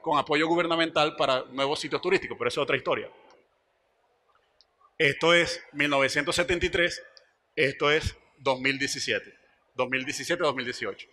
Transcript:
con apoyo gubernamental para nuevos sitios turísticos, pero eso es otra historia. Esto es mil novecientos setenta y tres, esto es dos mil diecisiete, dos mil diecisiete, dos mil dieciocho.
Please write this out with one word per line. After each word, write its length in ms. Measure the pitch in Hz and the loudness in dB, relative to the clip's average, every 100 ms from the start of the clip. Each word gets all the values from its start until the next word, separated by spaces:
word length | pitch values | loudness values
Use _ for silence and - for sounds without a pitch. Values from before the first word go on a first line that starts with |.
con 180 | - 147 | 2 0
apoyo 280 | - 147 160 | 2 2 2
gubernamental 680 | 170 170 165 165 165 151 151 | 2 2 2 2 2 0 2
para 260 | 139 131 - | 0 0 -2
nuevos 280 | 131 139 151 | -4 -2 -2
sitios 220 | 151 143 | -4 -4
turísticos, 380 | 180 185 - - | 0 0 -2 -4
pero 100 | 120 | -2
eso 140 | 156 | -2
es 20 | |
otra 140 | 139 139 | -2 -2
historia. 320 | - 131 - - - - _ _ _ _ _ _ _ _ _ _ _ _ _ _ _ _ | 0 -2 -4 -16 -20 -20 _ _ _ _ _ _ _ _ _ _ _ _ _ _ _ _
Esto 380 | 143 139 165 | 0 2 4
es 280 | 170 165 - - | 4 4 -2 -10
mil 180 | 143 147 | -4 0
novecientos 440 | 139 135 147 147 | 2 2 2 -2
setenta 300 | 175 180 175 | 0 0 0
y 60 | 180 | 0
tres, 320 | - 170 - - - _ _ _ | 0 0 -2 -14 -20 _ _ _
esto 360 | - 135 139 147 | 0 0 2 2
es 260 | 156 - - _ _ | 2 0 -8 _ _
dos 200 | 135 127 | -4 0
mil 200 | 131 135 | 0 -2
diecisiete, 560 | 135 135 - 104 - - _ _ _ | -4 -4 -2 -4 -4 -20 _ _ _
dos 160 | - 127 | -4 -2
mil 120 | 131 131 | -2 -4
diecisiete, 360 | 117 127 175 | -8 -4 0
dos 120 | 165 | 0
mil 100 | 139 | -2
dieciocho. 420 | 123 123 107 98 - | -6 -6 -8 -8 -16